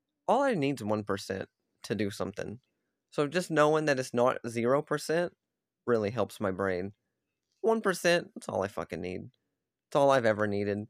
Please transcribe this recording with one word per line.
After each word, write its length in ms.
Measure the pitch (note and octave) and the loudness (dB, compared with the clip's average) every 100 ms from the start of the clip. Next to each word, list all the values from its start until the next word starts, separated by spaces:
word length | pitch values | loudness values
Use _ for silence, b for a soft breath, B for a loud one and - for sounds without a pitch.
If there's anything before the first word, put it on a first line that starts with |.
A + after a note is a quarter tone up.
| _ _ - | _ _ 0
all 140 | A3+ | 2
I 140 | C#4 G3+ | 2 2
need's 280 | C#3 C3+ | 0 0
one 200 | G#2 G#2+ | -2 -2
percent 460 | G#2+ G2 - G2 - _ _ _ | 0 -4 -4 -8 -8 _ _ _
to 120 | - G#2 | -6 -4
do 160 | G2+ | -2
something. 480 | G#2 F#2+ G2 F2 A2+ _ _ _ _ _ | -4 -6 -6 -10 -10 _ _ _ _ _
So 160 | - C#3+ | -4 -2
just 220 | F3 F3+ | -2 0
knowing 360 | D3+ D3+ D#3 D3+ | 4 4 4 2
that 140 | C3 | 0
it's 140 | C3 | 0
not 320 | A#2+ B2 - A#2+ | 2 2 0 -4
zero 340 | A#2 A#2 C#3 | -2 2 2
percent 540 | D3+ D3+ - D#3+ F3 - _ _ _ _ - | 0 -4 -2 -2 -2 -8 _ _ _ _ 0
really 260 | A#2 G2+ | 2 2
helps 280 | A#2+ G2+ - | 0 -2 -2
my 120 | G2+ | -4
brain. 420 | F#2 G2 F2+ G2 - _ _ _ _ _ _ | -2 -2 -2 -4 -12 _ _ _ _ _ _
One 200 | A3 A3+ | 0 2
percent, 500 | G#3+ F3 F3 E3+ - - | 0 0 2 2 0 -10
that's 140 | - | -6
all 140 | G2+ | -2
I 40 | F#2+ | -2
fucking 340 | - E2+ E2+ | -4 -8 -6
need. 280 | F2+ F#2 A2+ - _ _ _ _ _ | -6 -8 -12 -20 _ _ _ _ _
It's 80 | D3+ | 2
all 160 | C#3 | 4
I've 140 | C3+ A2+ | 4 4
ever 220 | G#2 G#2+ | 2 0
needed. 400 | G2+ G2+ G2+ | 0 -2 -2